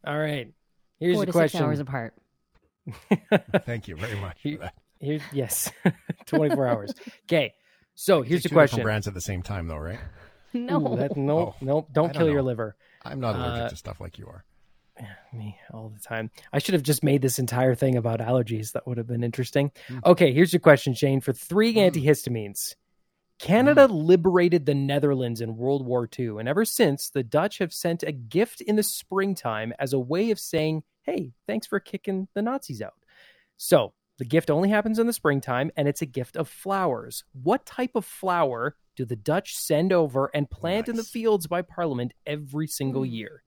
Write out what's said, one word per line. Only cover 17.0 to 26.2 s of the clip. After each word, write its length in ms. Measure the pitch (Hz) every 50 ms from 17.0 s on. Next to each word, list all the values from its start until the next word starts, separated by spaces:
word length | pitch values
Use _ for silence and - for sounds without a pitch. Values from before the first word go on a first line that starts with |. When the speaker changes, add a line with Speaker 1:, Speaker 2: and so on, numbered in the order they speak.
| -
Speaker 1:
made 180 | 143 139 139
this 160 | 131 131 120
entire 380 | - 127 117 120 123 127 131 123
thing 200 | - 139 135 127
about 240 | 123 110 117 113 113
allergies. 520 | 113 113 127 131 120 110 117 107 110 -
That 160 | - 127 -
would 100 | 131 123
have 80 | 117 113
been 180 | 117 123 117 120
interesting. 480 | 120 113 - 127 - - 143 139 143 _ - -
Speaker 3:
Hmm. 120 | - 127 127 113
Speaker 1:
Okay, 260 | 175 180 - 175 143 127
here's 180 | 147 180 175
your 80 | 175 170
question, 360 | - 170 147 131 - 143 123
Shane. 260 | - - 139 135 135
For 120 | - - 127
three 400 | - - - 170 202 220 233 226
Speaker 3:
Hmm. 60 | 220
Speaker 1:
antihistamines, 920 | 196 180 175 160 131 151 147 - - 131 123 113 107 101 101 - - - - _ _ _ _ _ _ _ _ _ _ _ _
Canada 500 | _ - - 180 226 262 285 294 277 277
Speaker 3:
Hmm. 60 | 254 202
Speaker 1:
liberated 720 | 156 151 165 180 180 160 190 175 180 175 175 170 175 139
the 80 | 151 143
Netherlands 680 | 139 139 139 139 147 139 143 139 131 127 120 117 110
in 160 | 117 113 113
World 300 | 110 120 131 139 143 131
War 220 | 123 123 123 120
Two, 320 | 110 - -